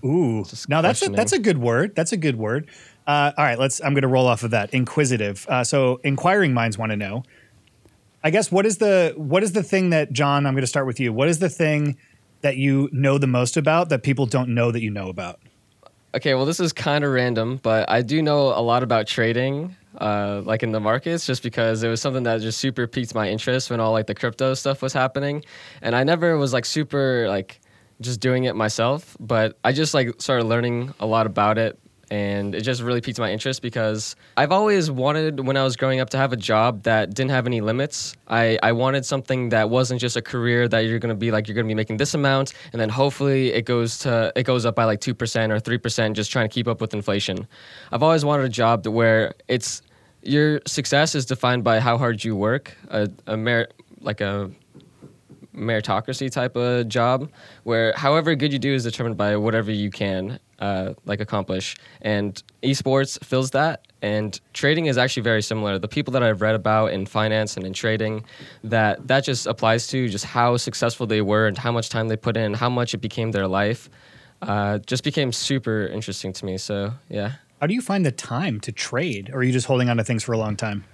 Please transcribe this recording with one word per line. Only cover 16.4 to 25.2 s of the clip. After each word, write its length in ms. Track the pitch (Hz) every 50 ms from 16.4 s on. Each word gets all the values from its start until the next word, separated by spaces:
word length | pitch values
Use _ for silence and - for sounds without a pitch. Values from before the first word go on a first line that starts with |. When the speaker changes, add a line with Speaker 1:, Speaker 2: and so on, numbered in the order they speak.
| 135
Speaker 2:
this 140 | 147 170 -
is 140 | 180 165 -
kinda 340 | - - 151 147 147 147 143
random, 500 | 135 127 123 123 120 113 113 117 127 135
but 280 | - 117 110 110 - -
I 120 | 107 135
do 200 | 156 110 147 156
know 280 | 156 151 147 147 139 135
a 120 | 117 -
lot 200 | 117 117 117 123 127
about 240 | 117 120 110 107
trading, 680 | - - - 117 113 117 120 127 135 139 143 160 180 185 _ _ _ -
uh, 440 | - - 107 104 104 101 101 101 101 95
like, 160 | - 110 110 -
in 80 | 117
the 80 | 110 110
markets, 460 | 104 107 113 131 - 170 170 170 -
just 160 | - 131 - -
because 400 | 123 - - 117 113 113 107 113
it 60 | 117
was 120 | 113 113
something 220 | - 143 127 131 123
that 180 | 117 113 110
just 180 | 107 113 110 -
super 260 | - 135 120 - 120
piqued 260 | 113 - 131 123 113 -
my 140 | 113 107 95
interest 400 | 104 113 - - 127 131 - -
when 100 | 123 113
all, 120 | 113 110 110
like, 140 | 110 107
the 80 | - 107
crypto 380 | - - 120 110 - 135 131 131
stuff 280 | 127 - 139 135 139
was 120 | - 131 -
happening. 500 | 143 131 131 131 139